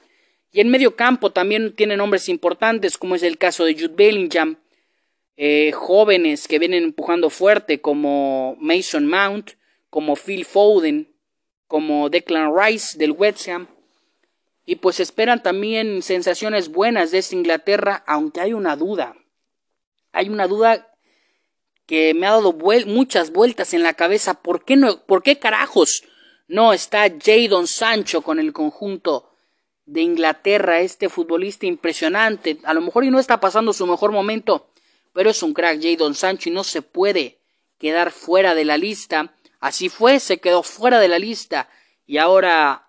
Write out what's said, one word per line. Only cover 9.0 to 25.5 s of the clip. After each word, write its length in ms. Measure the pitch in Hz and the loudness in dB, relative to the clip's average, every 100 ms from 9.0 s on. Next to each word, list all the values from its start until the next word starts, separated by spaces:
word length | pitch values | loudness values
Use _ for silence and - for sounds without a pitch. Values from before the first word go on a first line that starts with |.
| 147 | 0
Mount, 460 | 180 196 208 202 - _ _ _ | 0 -2 -4 -12 -20 _ _ _
como 260 | 156 151 143 | -6 -4 -4
Phil 300 | - 190 170 | -6 -10 -2
Foden, 680 | 196 208 202 160 147 156 _ _ _ _ _ - | 2 4 4 2 -2 -6 _ _ _ _ _ -6
como 420 | 156 156 147 147 | -4 -2 -2 0
Declan 440 | 170 - 165 156 170 | -2 -2 -2 0 2
Rice 420 | 214 220 - - | 2 0 -4 -2
del 140 | 151 | -2
West 380 | 156 208 202 - | 0 0 0 -8
Ham. 180 | 175 180 _ _ _ _ _ _ _ _ _ - | -10 -12 _ _ _ _ _ _ _ _ _ -8
Y 120 | 180 | -2
pues 240 | 185 175 | 0 0
esperan 420 | 175 - 226 233 | -2 0 0 0
también 580 | 190 190 214 220 220 190 | -2 -2 -2 -4 -4 -4
sensaciones 680 | 170 185 180 - 214 214 165 | -4 -2 -2 -4 -2 -4 -2
buenas 420 | 165 226 226 165 | -2 0 0 0
de 60 | 185 | -2
esta 180 | - 180 | -2 -2
Inglaterra, 680 | 170 160 196 202 202 196 - | -2 -2 0 0 0 -4 -4
aunque 320 | 151 - - | -4 -4 -4
hay 140 | 196 | -4
una 240 | 226 185 143 | -2 -4 -2
duda. 400 | 180 196 120 - _ _ _ _ _ _ _ _ _ | -4 -4 -6 -10 _ _ _ _ _ _ _ _ _
Hay 160 | - 196 | -4 -4
una 180 | 208 185 | -2 -2
duda 420 | 208 226 226 - _ _ _ _ _ _ _ _ _ - | 2 2 2 -4 _ _ _ _ _ _ _ _ _ -4
que 280 | 160 160 | 0 2
me 120 | 160 190 | 2 2
ha 60 | |
dado 220 | 220 196 | 2 2
vuel-, 340 | 160 175 233 208 | 2 2 2 2
muchas 440 | 226 262 190 160 | 0 0 0 0
vueltas 420 | 170 240 220 269 | 2 2 0 -2
en 100 | 170 | 0
la 100 | 170 | 0
cabeza. 480 | - 170 208 - 180 | 0 0 0 0 -2
¿Por 220 | - 180 | -4 -4
qué 140 | - 269 | 2 4
no, 260 | 254 175 - | 4 0 0
por 160 | 190 | 2
qué 160 | 269 285 | 2 2
carajos 640 | 220 | 0